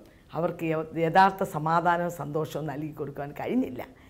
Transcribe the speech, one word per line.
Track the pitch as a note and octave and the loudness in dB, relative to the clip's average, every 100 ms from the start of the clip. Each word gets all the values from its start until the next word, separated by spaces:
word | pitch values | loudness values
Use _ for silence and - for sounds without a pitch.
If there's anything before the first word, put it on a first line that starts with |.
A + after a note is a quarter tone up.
| - - - | -20 -20 -10
അവർക്ക് | C#3+ F3 E3+ | -2 -2 -2
യ-, | D#3+ D#3 D#3+ D#3+ | -2 -2 -2 0
യഥാർത്ഥ | E3 F3+ G3 F#3+ | 4 8 6 4
സമാധാനവും | G3 D3+ D#3 E3+ E3+ F3 F3 | -2 -2 0 2 4 2 0
സന്തോഷവും | E3+ D3 D#3 D3+ C#3+ D3+ | -4 -4 -4 -4 -4 -6
നൽകി | C3+ D3+ | -6 -8
കൊടുക്കാൻ | D3+ C#3+ C#3+ D3 | -8 -10 -8 -10
കഴിഞ്ഞില്ല. | - A#2 A#3+ - B3 - - - | -8 -2 0 0 -4 -12 -16 -20